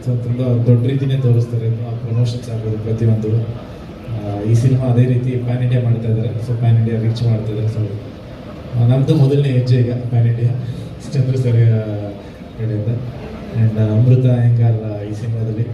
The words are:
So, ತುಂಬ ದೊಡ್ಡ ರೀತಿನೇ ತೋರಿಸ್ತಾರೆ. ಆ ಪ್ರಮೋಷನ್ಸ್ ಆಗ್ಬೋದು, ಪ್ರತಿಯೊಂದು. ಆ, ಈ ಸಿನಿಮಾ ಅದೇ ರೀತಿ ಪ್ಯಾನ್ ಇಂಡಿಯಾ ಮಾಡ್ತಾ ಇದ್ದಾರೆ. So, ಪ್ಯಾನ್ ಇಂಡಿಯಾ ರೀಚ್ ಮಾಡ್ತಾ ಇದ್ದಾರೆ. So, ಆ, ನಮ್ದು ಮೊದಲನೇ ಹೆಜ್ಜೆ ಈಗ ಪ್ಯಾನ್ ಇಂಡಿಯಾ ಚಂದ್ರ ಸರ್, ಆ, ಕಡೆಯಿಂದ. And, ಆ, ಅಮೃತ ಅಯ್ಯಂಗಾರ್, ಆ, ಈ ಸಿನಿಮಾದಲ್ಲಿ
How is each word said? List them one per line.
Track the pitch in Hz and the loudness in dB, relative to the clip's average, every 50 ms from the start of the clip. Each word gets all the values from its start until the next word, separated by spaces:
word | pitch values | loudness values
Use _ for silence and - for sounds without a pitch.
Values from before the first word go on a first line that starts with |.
| - | -4
So, | 127 123 117 - | -2 -4 -2 -2
ತುಂಬ | 127 120 123 127 127 120 117 - | -4 -4 -2 0 0 0 0 4
ದೊಡ್ಡ | 123 123 117 117 | 4 4 4 4
ರೀತಿನೇ | 131 135 135 143 135 131 | 2 0 0 0 0 0
ತೋರಿಸ್ತಾರೆ. | 135 - 123 117 117 117 - 117 113 110 113 | 0 2 2 4 2 2 0 -2 -2 -2 -2
ಆ | 113 - - 117 | -2 -2 -4 -6
ಪ್ರಮೋಷನ್ಸ್ | 117 - - 113 113 117 120 117 - - - - | -6 -6 -6 -4 0 0 0 0 -2 -6 -6 -6
ಆಗ್ಬೋದು, | 113 110 110 110 107 107 | -6 -6 -4 -4 -4 -4
ಪ್ರತಿಯೊಂದು. | - 110 110 - 117 113 110 107 107 107 107 117 | -2 -2 -2 0 2 2 2 2 0 0 0 0
ಆ, | - - - - - - - - - - - - - - 113 110 104 104 101 101 104 | 0 -2 -6 -10 -10 -14 -14 -16 -14 -16 -16 -14 -12 -10 -8 -8 -6 -6 -6 -4 0
ಈ | 110 117 | 2 2
ಸಿನಿಮಾ | 117 123 131 131 127 127 | 2 4 2 2 2 2
ಅದೇ | 127 117 120 127 | 2 4 4 4
ರೀತಿ | 123 127 120 127 127 | 4 2 0 0 -2
ಪ್ಯಾನ್ | 123 117 113 123 123 123 127 | -2 -2 -2 -2 -2 0 0
ಇಂಡಿಯಾ | 120 123 120 117 | 0 0 2 2
ಮಾಡ್ತಾ | 117 113 113 - 110 | 2 0 0 0 0
ಇದ್ದಾರೆ. | 110 104 107 - | 0 0 0 -2
So, | 104 - - - 117 113 | -4 -6 -4 -4 -2 0
ಪ್ಯಾನ್ | 120 117 113 113 | 4 4 4 4
ಇಂಡಿಯಾ | 113 113 113 110 110 | 4 2 0 0 0
ರೀಚ್ | 117 113 - 120 | 0 0 0 2
ಮಾಡ್ತಾ | 117 113 107 - 104 104 | 0 2 0 0 -4 -4
ಇದ್ದಾರೆ. | 104 107 | -2 -2
So, | - - 107 107 101 - - - - - - - - - - - - - - - - - 120 | -2 -2 -2 -4 -4 -4 -8 -10 -12 -14 -16 -16 -16 -16 -16 -16 -16 -16 -14 -14 -8 -2 2
ಆ, | 117 | 4
ನಮ್ದು | 117 127 139 139 160 160 | 4 4 4 4 4 4
ಮೊದಲನೇ | 156 135 135 143 143 139 135 | 4 4 4 4 4 2 2
ಹೆಜ್ಜೆ | 123 123 120 - 123 | 2 2 4 4 4
ಈಗ | 120 117 117 - | 4 4 2 0
ಪ್ಯಾನ್ | - - - - 117 117 117 | -4 -4 0 2 2 4 4
ಇಂಡಿಯಾ | 117 - 120 - - - - - - - - - - - - - - | 2 2 0 0 0 0 -4 -6 -8 -8 -10 -12 -14 -14 -12 -6 -2
ಚಂದ್ರ | 139 123 131 127 | 0 0 0 0
ಸರ್, | 127 - | 0 0
ಆ, | 123 113 117 113 113 113 110 107 107 104 101 101 101 101 - - - - - - - - - | 2 4 4 4 4 4 2 0 -4 -6 -6 -8 -8 -10 -12 -14 -16 -16 -16 -16 -16 -10 -6
ಕಡೆಯಿಂದ. | 113 107 104 104 107 | -6 -4 -2 -2 -2
And, | 117 120 113 - - - - - - - - - - 107 113 113 110 107 110 | -2 -4 -4 -6 -8 -10 -10 -12 -12 -12 -12 -12 -8 -2 0 0 0 2 2
ಆ, | 107 | 2
ಅಮೃತ | 107 107 113 123 127 127 127 127 | 2 4 4 6 6 6 6 6
ಅಯ್ಯಂಗಾರ್, | 123 123 120 120 120 117 117 117 113 113 | 4 2 4 4 4 4 4 4 4 2
ಆ, | 107 107 110 104 104 101 104 | 2 -2 -6 -8 -8 -8 -8
ಈ | 107 | -8
ಸಿನಿಮಾದಲ್ಲಿ | - 123 117 113 113 113 117 107 107 117 - | -8 -6 -6 -4 -4 -4 -4 -2 -4 -4 -4